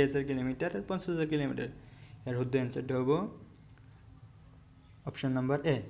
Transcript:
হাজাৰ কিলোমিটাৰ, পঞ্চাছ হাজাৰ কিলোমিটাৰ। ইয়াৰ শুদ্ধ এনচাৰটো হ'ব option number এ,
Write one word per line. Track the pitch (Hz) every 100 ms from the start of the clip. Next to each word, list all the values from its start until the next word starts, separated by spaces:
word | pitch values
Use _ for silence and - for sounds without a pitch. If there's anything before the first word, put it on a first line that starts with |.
| 139
হাজাৰ | 143
কিলোমিটাৰ, | 139 131 127 127 170 196 202
পঞ্চাছ | 190 180
হাজাৰ | 165 156
কিলোমিটাৰ। | 151 139 127 120 - - - - -
ইয়াৰ | 127 123
শুদ্ধ | 123 131
এনচাৰটো | 123 - 123 131
হ'ব | 127 156 214 - - - - - - - - - - - - - - - - - -
option | - 135
number | 131 127 147 160
এ, | 131 104